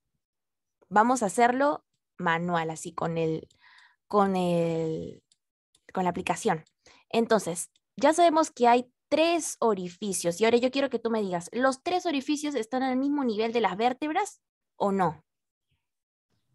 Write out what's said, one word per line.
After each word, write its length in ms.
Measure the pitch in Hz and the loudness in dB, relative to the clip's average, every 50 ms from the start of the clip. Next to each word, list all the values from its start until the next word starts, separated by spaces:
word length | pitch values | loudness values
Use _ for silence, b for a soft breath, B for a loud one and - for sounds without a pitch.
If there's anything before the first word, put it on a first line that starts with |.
| _ _ _ _ _ _ _ _ _ _ _ _ _ _ _ _ _ - | _ _ _ _ _ _ _ _ _ _ _ _ _ _ _ _ _ 0
Vamos 340 | 185 208 220 240 262 254 220 | 2 4 4 4 2 0 0
a 40 | 190 | -2
hacerlo 580 | - - 233 240 247 262 277 294 311 - _ _ _ _ _ _ _ - | 2 2 2 2 4 2 0 0 0 -2 _ _ _ _ _ _ _ -6
manual, 520 | 180 175 165 170 175 175 175 165 160 160 | -2 0 0 0 0 0 0 -2 -2 -2
así 240 | 160 156 - 175 170 | -6 -8 -10 -12 -8
con 240 | - 170 170 165 165 | -6 -6 -4 -2 -2
el, 300 | 165 160 160 160 - - b b b b b b b b b b b - | -2 -2 -2 -4 -8 -12 b b b b b b b b b b b -2
con 280 | - 208 196 196 190 | 2 2 2 2 2
el, 880 | 185 180 175 175 170 165 165 165 160 165 160 160 165 165 - - - _ _ _ _ _ _ _ _ _ _ _ _ _ - - | 0 0 0 2 2 0 0 -2 -2 -4 -4 -4 -6 -8 -10 -14 -18 _ _ _ _ _ _ _ _ _ _ _ _ _ -8 -4
con 100 | 190 185 | -2 -2
la 60 | 180 | -2
aplicación. 540 | 175 185 180 - 175 170 - 220 175 160 - _ _ _ _ b b b b b | -2 -2 -2 -4 -4 -2 0 -2 -2 -2 -4 _ _ _ _ b b b b b
Entonces, 600 | - 226 233 226 226 208 - 170 170 - - - _ _ _ _ _ | -2 -2 0 2 2 0 0 -2 -6 -8 -10 -12 _ _ _ _ _
ya 180 | - - 285 320 | 0 2 2 4
sabemos 380 | 349 349 339 311 320 311 - | 6 4 4 6 4 0 0
que 160 | - - 240 233 | 0 2 4 4
hay 240 | 240 247 247 - _ _ _ - | 4 4 2 -2 _ _ _ -2
tres 480 | - 302 320 339 339 330 294 - - - | 0 2 2 2 2 0 -2 -4 -6 -2
orificios. 840 | - 226 214 190 180 175 175 - 214 208 185 - - 170 170 - | 0 0 0 0 -4 -8 -10 -8 -6 -6 -4 -2 -2 -2 -2 2
Y 40 | 220 | 2
ahora 120 | 226 226 240 | 4 4 4
yo 120 | 233 262 | 2 2
quiero 200 | 254 277 277 262 | 0 0 -2 -2
que 100 | 240 226 | -2 -4
tú 100 | - 233 | -4 -2
me 120 | 226 220 | -2 -2
digas, 280 | 208 190 180 170 175 - - | -2 -2 -4 -6 -6 -6 -4
¿los 280 | 226 254 269 262 262 | 0 0 0 0 0
tres 240 | - 349 359 359 - | -2 -2 -2 -2 0
orificios 500 | 359 302 277 247 - 302 285 294 294 285 | -2 -2 -2 -2 -2 -2 -2 -2 -4 -4
están 280 | 247 220 220 - 254 262 | -4 -4 -4 -2 -2 -2
al 140 | 262 254 254 | 0 0 0
mismo 260 | 269 285 285 285 269 | 0 0 0 0 0
nivel 300 | 240 214 202 226 233 226 | -2 0 -2 -2 -2 0
de 80 | 240 | 0
las 160 | 220 185 180 190 | 0 0 0 0
vértebras 640 | 226 247 254 - 302 302 320 370 415 403 - _ _ _ _ _ _ _ _ | 0 0 -2 -2 -4 -4 -2 -2 -4 -4 -8 _ _ _ _ _ _ _ _
o 160 | - - 202 | -4 -2 0
no? 320 | 196 196 185 165 156 - _ _ _ _ _ _ _ _ _ _ _ _ _ _ _ _ _ _ _ _ _ _ _ _ _ _ | 0 2 0 0 -2 -6 _ _ _ _ _ _ _ _ _ _ _ _ _ _ _ _ _ _ _ _ _ _ _ _ _ _